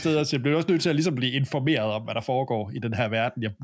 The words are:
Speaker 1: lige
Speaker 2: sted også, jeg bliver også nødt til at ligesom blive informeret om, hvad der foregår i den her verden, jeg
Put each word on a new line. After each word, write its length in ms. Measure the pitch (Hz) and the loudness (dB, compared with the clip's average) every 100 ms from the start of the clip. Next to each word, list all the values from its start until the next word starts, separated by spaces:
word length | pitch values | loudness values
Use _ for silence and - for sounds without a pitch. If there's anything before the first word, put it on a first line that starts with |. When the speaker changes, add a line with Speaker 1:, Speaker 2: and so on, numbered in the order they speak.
Speaker 1:
lige 60 | 165 | 2
Speaker 2:
sted 40 | 151 | 2
også, 200 | 139 143 | 2 0
jeg 60 | |
bliver 140 | 131 156 | 2 0
også 120 | 170 | 2
nødt 120 | 170 | 2
til 60 | 175 | 2
at 60 | |
ligesom 200 | 147 170 | 2 2
blive 180 | 131 127 | 0 -2
informeret 600 | 131 135 147 135 147 107 | 0 0 0 2 2 2
om, 100 | 107 | -2
hvad 120 | 107 | -4
der 60 | 110 | -6
foregår 500 | 110 127 135 117 104 | -2 -2 0 -2 -2
i 80 | 117 | -4
den 160 | 113 | -4
her 140 | 110 113 | 0 0
verden, 340 | 113 117 - | 2 0 -2
jeg 100 | 110 101 | -6 -2